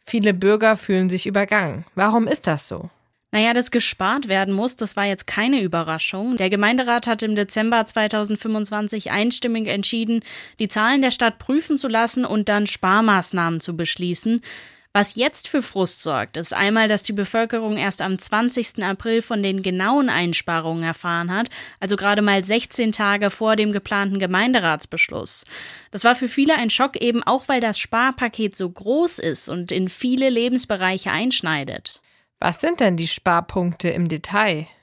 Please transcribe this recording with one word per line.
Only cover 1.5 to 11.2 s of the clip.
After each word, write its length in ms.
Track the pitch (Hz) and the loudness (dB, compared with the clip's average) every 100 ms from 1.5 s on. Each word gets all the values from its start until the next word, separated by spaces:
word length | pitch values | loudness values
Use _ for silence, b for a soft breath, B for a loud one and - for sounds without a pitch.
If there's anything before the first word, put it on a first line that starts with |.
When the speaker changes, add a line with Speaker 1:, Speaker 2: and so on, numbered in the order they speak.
| 208 175 113 - | 0 0 -6 -8
Speaker 1:
Warum 320 | - 202 226 226 | 0 2 2 2
ist 220 | 302 - | 0 0
das 180 | 151 - | -2 -4
so? 240 | - 170 _ _ _ _ | -10 -12 _ _ _ _
Speaker 2:
Naja, 220 | 214 220 | 0 2
dass 180 | 240 247 | 2 2
gespart 560 | 240 - - 190 262 254 | 0 -2 -2 0 0 0
werden 260 | 190 196 | 0 2
muss, 220 | 196 240 | 0 0
das 220 | - 214 - | -2 -4 -2
war 80 | |
jetzt 240 | 202 190 - | -2 -2 -4
keine 320 | - 226 269 | -2 2 2
Überraschung. 760 | 185 170 160 160 - 190 226 240 | 2 -2 -2 -4 -4 -4 -4 0
Der 120 | 185 | 0
Gemeinderat 560 | 202 208 247 247 240 240 | 2 2 2 2 0 0
hat 160 | 220 | -2
im 140 | 220 208 | -2 0
Dezember 500 | 202 - 220 233 214 | 0 0 2 2 0
zweitausendfünfundzwanzig 1300 | - 214 214 208 208 226 214 208 208 208 220 - | 0 0 0 -2 -4 -2 -4 -4 -4 -4 -4 -4
einstimmig 560 | 175 226 247 247 226 214 | 0 0 0 -2 -2 -2
entschieden, 560 | 202 202 233 220 233 B B B B | -2 -2 -2 0 -2 B B B B
die 100 | 214 | -2
Zahlen 340 | 220 220 277 | 2 2 4
der 100 | 262 | 2
Stadt 260 | 240 | 2